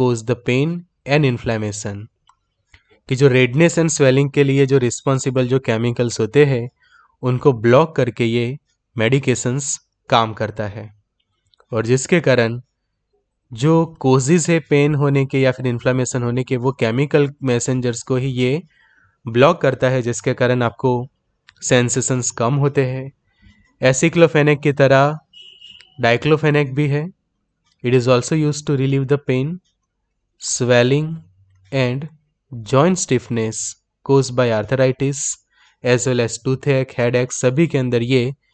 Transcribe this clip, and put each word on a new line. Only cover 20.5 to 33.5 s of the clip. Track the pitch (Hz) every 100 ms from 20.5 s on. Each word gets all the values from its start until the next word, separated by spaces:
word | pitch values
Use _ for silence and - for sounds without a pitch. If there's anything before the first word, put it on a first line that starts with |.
| 123
आपको | 117 - 131 123 131 _ _ _ _ -
सेंसेशंस | - 127 123 131 117 127 -
कम | - 117
होते | 143 139 139
हैं। | 127 131 135 _ _ _ - _ _ -
aceclofenac | 131 131 165 170 165 156 147 143
की | 147
तरह | 139 135 135 143 156 _ - - - - - _ -
diclofenac | 117 120 151 151 151 147 135
भी | 131 147
है, | 147 175 - _ _ _ _ _ _
it | 123
is | 127 120
also | 123 -
used | 160 151 147 -
to | 139
relieve | 135 135 131
the | 143 -
pain, | 127 143 180 _ _ _ _ _ _ _ _
swelling | - - 123 120 123 143 156 160 - _ _ _ -
and | 135 123 135 156 _ _ _ -
joint | 120 107 135 170 180
stiffness | - 123 - 113 110